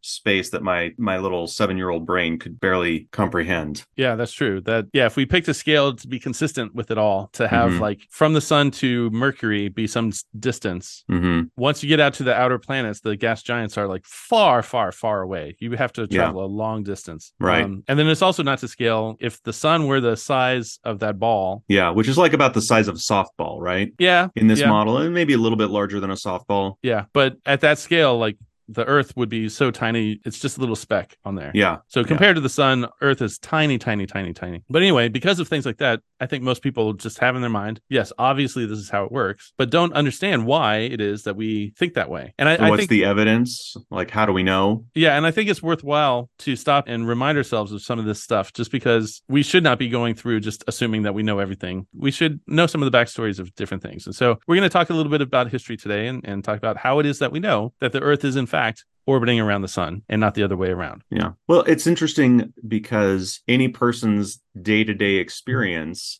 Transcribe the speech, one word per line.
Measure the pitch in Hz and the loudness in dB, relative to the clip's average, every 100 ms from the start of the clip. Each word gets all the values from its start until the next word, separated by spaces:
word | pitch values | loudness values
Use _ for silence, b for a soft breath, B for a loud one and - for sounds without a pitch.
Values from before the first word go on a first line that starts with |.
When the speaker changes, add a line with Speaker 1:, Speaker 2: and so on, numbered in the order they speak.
Speaker 1:
space | - - 107 98 90 | -14 -6 0 0 0
that | 85 | -4
my, | 92 87 85 - | -2 0 -2 -4
my | 107 92 | -4 -2
little | 95 90 85 | -2 -4 -6
seven-year-old | - 104 92 90 82 82 | -2 -2 0 -2 -4 -2
brain | 90 82 82 | -2 0 -4
could | 85 - | -8 -4
barely | 92 92 87 80 - | 0 0 0 -4 -4
comprehend. | - 92 87 82 87 76 - - - | -2 0 0 -2 -2 -4 -10 -12 -2
Speaker 2:
Yeah, | 131 113 | -2 0
that's | 117 | -6
true. | - 131 95 | -2 -2 -2
That, | 92 113 101 | -2 -2 0
yeah, | - 120 | 2 2
if | - | 2
we | 131 | 0
picked | 180 165 | 0 0
a | |
scale | 143 - 151 139 123 | -2 2 4 2 -2
to | 123 | -8
be | 127 | -8
consistent | 135 120 156 - 110 | -8 -4 -4 -4 -6
with | 117 110 | -8 -4
it | 110 | 0
all, | 107 98 104 | 2 0 -4
to | - 117 | -4 0
have, | 120 117 | 4 2
Speaker 1:
Mm-hmm. | 87 | 2
Speaker 2:
like, | 107 101 - | -2 -4 -12
from | - 156 | 0 2
the | 156 | 2
sun | - 151 143 | 2 2 2
to | - 131 120 117 | 0 0 0 0
Mercury | 113 135 135 113 104 101 | 0 0 0 -2 -2 -2
be | 95 110 | -4 -4
some | 120 113 | -2 -2
s-, | 101 - 107 | -4 -12 -6
distance. | 123 - 104 90 - - - | -4 -2 -4 -6 -10 -14 -4
Speaker 1:
Mm-hmm. | 90 90 85 82 - | 0 2 0 -2 -2
Speaker 2:
Once | 131 147 | -2 0
you | 143 | 2
get | 156 | 4
out | 143 - | 4 2
to | |
the | 127 | 0
outer | 117 127 123 | 2 2 0
planets, | - 135 113 104 | -4 -4 -4 -6
the | 110 104 | -6 -2
gas | 117 110 | -2 -2
giants | - 120 107 - | -4 -4 -4 -4
are, | 101 | -4
like, | 92 - | -6 -10
far, | - - 226 185 123 | -20 0 4 6 4
far, | - 123 98 | 2 -2 -2
far | - 113 101 | -4 -4 -2
away. | 92 90 73 - | -4 -6 -8 -10
You | 117 | -8
have | 120 127 | -4 -4
to | - 107 | -4 -2
Speaker 1:
Yeah. | 95 | 0
Speaker 2:
travel | 82 92 95 | 0 -2 -6
a | |
long | 104 110 110 | -6 -6 -6
distance. | 101 98 - 80 - _ | -8 -10 -12 -16 -18 _
Speaker 1:
Right. | 90 85 98 | 0 2 0
Speaker 2:
Um, | 98 - | -4 -2
and | 143 | 0
then | 156 | 2
it's | 156 | 2
also | 190 180 | 2 2
not | 139 131 | -2 -2
to | 120 | -6
scale | - 117 110 110 110 | -4 0 0 -2 -6
if | 123 - | -8 -8
the | 113 | -10
sun | - 151 165 143 | -4 0 2 2
were | 135 | 2
the | 120 110 | 2 -2
size | - 131 127 127 110 - | -2 0 0 0 -4 -10
of | 120 101 | -8 -4
that | 107 98 | -4 -2
ball. | 113 107 95 104 - | 0 2 0 -4 0
Speaker 1:
Yeah, | 98 87 | 2 4
which | 95 110 | 2 2
is, | 135 | 4
like, | 170 | 4
about | 147 135 | 4 4
the | 110 | 2
size | 107 113 101 | 2 2 2
of | 82 | -2
a | |
softball, | - 101 95 - 80 - | -2 0 -2 -6 -8 -6
right? | 90 92 98 - | -4 -2 -4 0
Speaker 2:
Yeah, | 180 175 185 117 | 4 4 2 4
Speaker 1:
In | 110 | 4
this | 110 | 6
Speaker 2:
yeah. | 143 | 4
Speaker 1:
model, | 107 107 127 | 4 2 0
and | 160 | 0
maybe | 175 156 | 0 2
a | 127 | 4
little | 113 110 | 2 2
bit | 107 | 2
larger | 104 101 101 | 0 -2 -4
than | 98 | -4
a | 95 | -6
softball. | 101 90 - 101 95 - | -6 -8 -2 -2 -2 -4
Speaker 2:
Yeah, | 127 110 104 | -2 -2 0
but | 143 135 127 - | 2 2 0 -2
at | 139 | 2
that | 151 151 | 2 2
scale, | - 170 143 117 | 0 2 4 2
like, | 113 107 - _ - | 0 -4 -14 _ -10
the | 110 117 | -4 2
Earth | 143 135 127 | 2 2 -2
would | 117 | -2
be | 113 110 | -2 -4
so | - 135 | 0 0
tiny, | - 113 117 107 107 120 | 0 -2 0 -2 -4 -8
it's | - | -8
just | 135 - | -8 -4
a | |
little | 127 107 | -4 -4
speck | - 101 92 _ 101 | -2 -4 -4 _ -10
on | |
there. | 95 71 101 | -8 -2 2
Speaker 1:
Yeah, | 95 78 - | 2 0 -4
Speaker 2:
So | 127 | -2
Speaker 1:
yeah. | 113 | 0
Speaker 2:
compared | 156 202 165 | 4 4 4
to | |
the | 135 | 0
sun, | - 135 127 120 - | 2 2 2 -2 -2
Earth | 139 135 | 0 0
is | 110 - | -2 -6
tiny, | - 160 151 123 | -4 0 2 0
tiny, | - 104 95 | -2 -4 -4
tiny, | 101 90 | -6 -8
tiny. | 85 90 85 - | -8 -12 -12 -4
But | 151 | 2
anyway, | 196 139 117 | 4 4 2
because | 107 175 180 | 0 0 0
of | 156 | -2
things | 151 131 | -4 -4
like | 107 | -2
that, | 139 113 - _ | 0 0 -4 _
I | 127 | -8
think | 139 | -4
most | 127 123 | -2 -2
people | 139 123 107 | -2 0 -2
just | 101 113 - | -2 -8 -2
have | 123 127 | 0 0
in | |
their | 120 | -2
mind, | 107 104 110 _ | -2 -4 -8 _
"Yes, | 131 101 - | -2 -2 0
obviously | 127 139 135 127 110 | 0 2 -2 -2 -6
this | 107 | -6
is | 101 | -4
how | 101 98 | -4 -4
it | |
works," | 131 98 101 - - | -2 -4 -4 -12 -4
but | 127 | 0
don't | 160 175 | 2 2
understand | 143 147 - 196 143 113 | 2 0 -2 -2 0 2
why | 156 117 107 | 2 2 0
it | 117 120 | -2 -2
is | 104 104 | -4 -4
that | 104 101 | -6 -6
we | 110 107 104 - | -4 -4 -6 -4
think | 175 170 | -4 -2
that | 76 | -4
way. | 78 65 - | -8 -12 0
And | 143 | 2
I, | 165 | 4
Speaker 1:
So | - | 4
Speaker 2:
I | |
Speaker 1:
what's | 107 | 4
Speaker 2:
think | 95 | 4
Speaker 1:
the | 107 95 | 4 4
evidence? | 101 107 113 120 120 - 104 - | 4 4 4 2 -4 -14 -16 -10
Like, | 92 87 | -8 -4
how | 107 107 | 0 2
do | |
we | 92 | 2
know? | 92 95 98 113 - | 2 4 2 0 -2
Speaker 2:
Yeah, | 160 160 143 | 2 2 4
and | 160 | 2
I | |
think | 165 208 | 0 -2
it's | 180 | -2
worthwhile | 160 160 143 147 143 123 123 _ | -2 -2 0 2 2 0 -4 _
to | - 127 | -6 -2
stop | - 143 127 | 2 2 2
and | 117 117 | -4 -2
remind | 120 139 147 | 0 0 0
ourselves | 127 113 101 | 0 -2 -4
of | 104 | -8
some | - 117 | -6 -4
of | 107 | -4
this | 104 | -6
stuff, | - 107 95 | -2 -2 -2
just | - 117 | -6 -6
because | 131 123 117 110 - - | -2 2 2 2 -8 -2
we | 139 | 0
should | 139 185 | 4 4
not | 156 120 | 4 2
be | 123 | 0
going | 120 117 | -2 -2
through | 113 120 110 | -2 -2 -2
just | 107 - - | -2 -6 -8
assuming | - 120 110 | -4 -2 0
that | 104 101 | -2 -2
we | |
know | 107 101 | -2 -2
everything. | 98 95 90 92 95 - | -4 -6 -8 -8 -10 -4
We | 139 | -4
should | - 160 143 - | 0 -2 -2 -2
know | 156 165 | 0 2
some | 160 | 2
of | 135 | 2
the | 123 | 4
backstories | 117 - 113 95 | 2 -2 -4 -4
of | 92 - | -10 -10
different | 101 98 | -8 -8
things. | - 95 - | -10 -14 -14
And | |
so | - 123 120 - | 0 0 0 0
we're | 175 | 2
gonna | 190 | 4
talk | 185 170 | 2 0
a | |
little | 165 147 | 0 0
bit | 147 | 0
about | 131 131 123 | 0 0 0
history | 127 - 113 | -4 -8 -10
today | 104 104 113 | -4 -4 -4
and, | 127 | -6
and | - 101 | -8 -8
talk | 104 107 | -6 -4
about | 113 110 | -4 -2
how | 127 143 | 0 2
it | 147 | 0
is | 139 | 0
that | 131 | -4
we | 151 | -2
know | 202 113 120 - | -2 -2 -2 -4
that | 127 | -4
the | 135 | 0
Earth | 139 143 | 0 2
is, | 143 135 | 0 -2
in | 123 | 0
fact, | 156 113 113 _ _ - | 0 -2 -4 _ _ 0
orbiting | 135 117 117 | 2 4 2
around | 107 101 | 2 0
the | 95 | -2
sun | - 82 95 - | -4 -4 -6 -4
and | 107 | 2
not | 107 104 | 2 2
the | |
other | 101 92 | 0 0
way | 92 | -2
around. | 90 82 - _ | -2 -6 -12 _
Speaker 1:
Yeah. | - 85 - - | -2 -2 -4 2
Well, | 170 | 4
it's | 170 156 165 | 4 2 2
interesting | 170 156 156 131 123 113 - 110 | 0 0 4 6 6 2 -8 -6
because | 110 110 110 101 95 92 - - | -4 0 2 2 2 -2 -8 0
any | 127 127 | 2 2
person's | - 120 120 113 104 101 - _ 98 | 0 0 0 0 0 -2 -8 _ -8
day-to-day | 95 107 110 101 101 95 | 0 2 2 0 0 0
experience, | 85 - - 123 101 85 78 90 - | -2 -8 -6 -2 -2 -4 -6 -10 -12